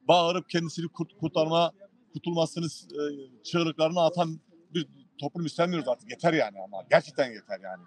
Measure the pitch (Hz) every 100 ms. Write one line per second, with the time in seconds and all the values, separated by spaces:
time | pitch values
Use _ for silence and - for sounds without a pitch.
0 | - 170 170 180 160 175 165 - 165 -
1 | 165 _ 160 170 156 165 170 - - _
2 | _ 156 - 170 160 - 165 - - 143
3 | 147 143 135 123 - 170 165 156 160 175
4 | 165 170 170 160 _ _ _ 151 139 139
5 | 131 _ 143 175 165 - 170 175 127 123
6 | 104 123 170 160 113 98 95 98 90 156
7 | 160 151 135 107 - 98 95 92